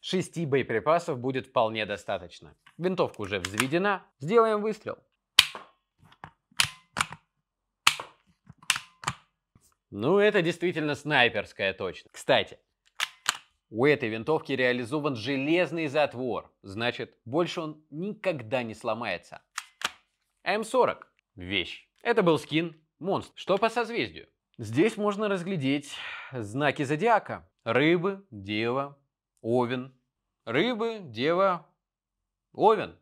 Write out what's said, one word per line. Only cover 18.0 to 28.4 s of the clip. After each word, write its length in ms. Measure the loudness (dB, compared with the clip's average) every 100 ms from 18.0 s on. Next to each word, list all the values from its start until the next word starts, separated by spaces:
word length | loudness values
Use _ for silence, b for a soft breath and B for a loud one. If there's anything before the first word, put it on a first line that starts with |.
| -8 -4 -4 -4 -2 -2
не 100 | -2
сломается. 680 | -6 -4 -2 -2 -6 -8 -20 _ -14 -14 _ -8 -8 _ _ _ _
М 200 | -2 -2
сорок. 480 | 0 4 4 2 -8 _ _ -14
Вещь. 520 | -4 -2 -2 -8 _ _
Это 220 | 0 2
был 160 | 4 2
скин 420 | 2 -2 -2 -8 _ _
Монстр. 360 | -4 -4 -4 -16
Что 240 | 0 2
по 100 | 2
созвездию? 580 | 0 -4 -2 -4 -6 -20 _ _ _
Здесь 400 | -6 2 2 2
можно 300 | -2 0 -2
разглядеть 680 | -2 -2 -2 0 -2 -4 -12 B B B
знаки 500 | -8 -6 0 0 0
зодиака. 680 | -2 0 4 2 2 -12 -12 _
Рыбы, 640 | 0 4 4 4 2 -6 -12
Дева, 680 | -16